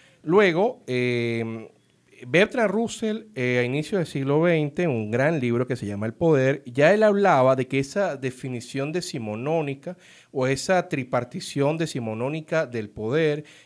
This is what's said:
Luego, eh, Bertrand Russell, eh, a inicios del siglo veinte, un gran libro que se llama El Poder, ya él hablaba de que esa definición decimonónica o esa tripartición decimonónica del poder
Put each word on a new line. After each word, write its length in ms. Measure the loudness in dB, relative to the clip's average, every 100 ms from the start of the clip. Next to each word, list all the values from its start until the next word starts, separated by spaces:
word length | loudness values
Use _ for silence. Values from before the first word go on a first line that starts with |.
| _ _
Luego, 600 | 2 4 4 4 0 -2 -4
eh, 840 | -2 0 0 0 -2 -4 -8 -14 _ _ _ _ -20 0
Bertrand 420 | 2 2 2 0
Russell, 540 | 0 -2 -4 -4 -4 -8
eh, 240 | -4 0 2
a 60 |
inicios 340 | 0 -2 -2 -2
del 80 | -2
siglo 360 | -4 0 2
veinte, 460 | 4 2 0 -2 0
un 220 | 0 -2
gran 300 | 0 2 2
libro 260 | 0 0 0
que 100 | -2
se 120 | -4
llama 180 | -4 -4
El 80 |
Poder, 480 | 0 2 4 4 0 -4
ya 260 | 4 4
él 80 | 6
hablaba 540 | 4 4 4 6 6 4
de 120 | 0
que 120 | -2
esa 360 | -2 -2 -2 -2
definición 760 | -6 -8 -10 -10 -8 -6 -4
decimonónica 1080 | -6 -6 -8 -6 -6 -2 -2 -2 -6 -10 -16 -20 -20 _
o 140 | -2 0
esa 420 | 0 0 0 0
tripartición 920 | -4 -2 -2 -2 -10 -8 0 0 0
decimonónica 880 | -4 -4 -6 -4 -4 -4 -4 -2 -2
del 240 | -6 -8
poder 520 | -6 -2 0 0 -2 -8 -20